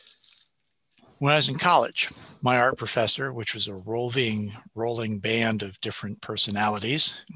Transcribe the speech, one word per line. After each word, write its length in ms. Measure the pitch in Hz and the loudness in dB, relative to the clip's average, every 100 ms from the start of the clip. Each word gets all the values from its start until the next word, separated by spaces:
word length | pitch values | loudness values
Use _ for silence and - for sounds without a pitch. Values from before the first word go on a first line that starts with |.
| - - - - - _ _ _ _ _ _ - | -16 -16 -16 -18 -20 _ _ _ _ _ _ -2
When 140 | 143 | 2
I 20 | 151 | 4
was 140 | 143 | 4
in 100 | 135 | 2
college, 500 | 180 160 - - - - - - | 4 6 4 -2 -6 -6 -18 -2
my 160 | 123 127 | 2 4
art 200 | 127 - | 4 2
professor, 540 | 113 - 110 - 135 | -2 2 2 2 0
which 200 | 123 107 | -6 -6
was 140 | 110 107 | -4 -6
a 80 | 95 | -6
roving, 800 | 101 117 123 127 117 107 104 110 - | -6 -4 -2 0 0 0 -6 -10 -14
rolling 460 | 110 117 117 110 107 | -4 -4 -2 -4 -4
band 420 | 104 113 113 107 | 0 2 2 0
of 180 | 101 95 | -4 -8
different 400 | 110 - 104 104 | -8 -6 -10 -10
personalities, 1000 | - 107 - 101 107 107 110 151 - - - | -8 -2 0 2 0 0 -2 4 4 2 -14